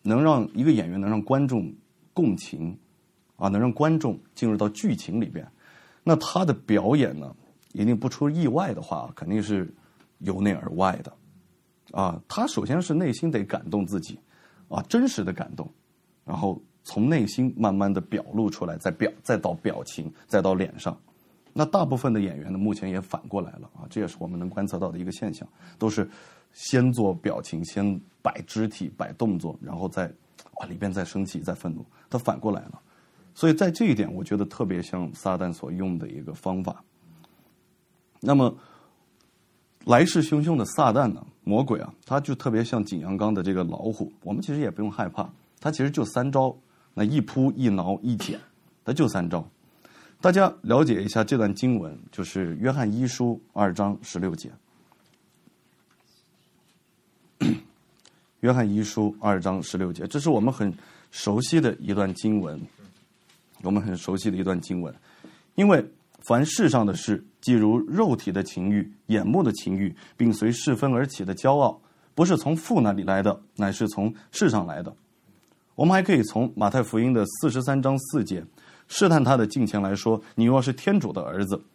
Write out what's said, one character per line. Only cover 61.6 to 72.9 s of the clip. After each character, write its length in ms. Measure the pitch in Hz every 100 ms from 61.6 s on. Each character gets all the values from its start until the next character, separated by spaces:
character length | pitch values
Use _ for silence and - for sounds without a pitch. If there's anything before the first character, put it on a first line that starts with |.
的 140 | 127
一 180 | - 98
段 220 | 101 95
经 260 | 87 110 107
文， 180 | 80 76 85 - - _ _ _ _ _ _ -
我 100 | 90
们 120 | 101
很 120 | 101
熟 220 | 87 - 95
悉 140 | 110
的 60 | 95
一 40 |
段 160 | 92 90
经 180 | - 90
文。 140 | 80 - _ - - - _ -
因 120 | 202
为 160 | 156 - - _ _ -
凡 160 | 120 156
世 240 | - 165
上 160 | 127 101
的 80 |
事， 280 | 85 - 101 - _
既 100 | 123
如 260 | 117 107 117
肉 360 | 107 175 208 120
体 160 | 98
的 100 | 92
情 280 | 90 95 95
欲、 200 | 104 - - -
眼 180 | 107 95
目 160 | 170
的 100 | 160
情 240 | - 92 95
欲， 180 | 95 - - -
并 160 | 117
随 180 | 104 110
世 240 | 120 147
风 200 | 113 139
而 120 | 120 135
起 160 | -
的 120 | 92
骄 240 | 92 135 143
傲， 200 | 127 - _ _ _
不 100 | -
是 100 | 180 160
从 180 | - 160
父 240 | - 208
那 120 | 107